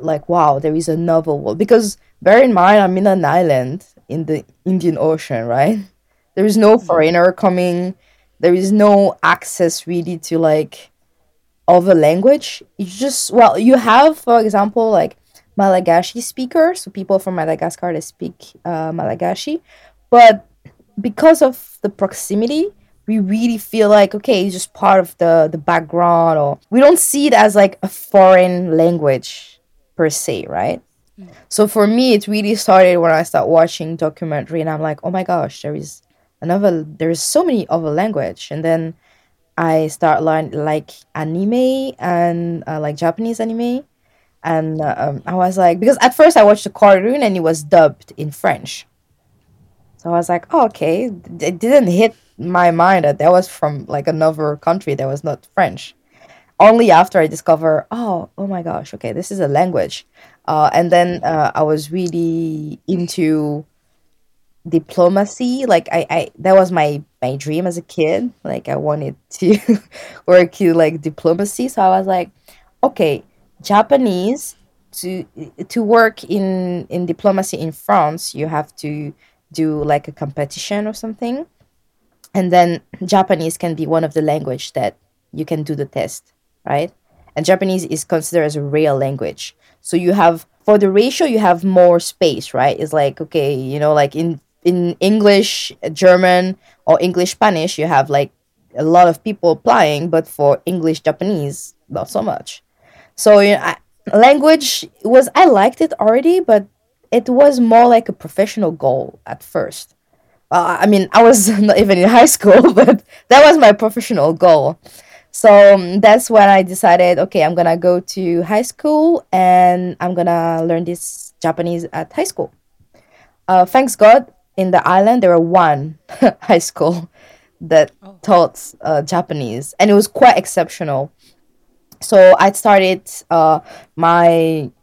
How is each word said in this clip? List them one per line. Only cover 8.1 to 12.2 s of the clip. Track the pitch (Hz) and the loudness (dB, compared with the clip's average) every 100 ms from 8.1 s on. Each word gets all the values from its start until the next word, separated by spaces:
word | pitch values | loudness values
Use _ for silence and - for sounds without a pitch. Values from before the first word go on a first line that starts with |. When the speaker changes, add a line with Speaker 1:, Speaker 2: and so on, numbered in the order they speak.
| _ _ - | _ _ -2
Speaker 1:
There | 170 | 0
is | 180 190 | 2 0
no | 208 208 202 196 - | 2 4 4 2 0
access | 160 180 - - 165 - 165 | -2 -2 -4 -4 -4 -4 -8
really | 175 165 170 - | -8 -6 -10 -6
to, | 165 | -2
like, | 160 156 151 - _ _ _ _ _ _ _ _ - | 0 0 -4 -12 _ _ _ _ _ _ _ _ 2
other | 180 185 170 | 2 4 4
language. | 151 175 | 4 2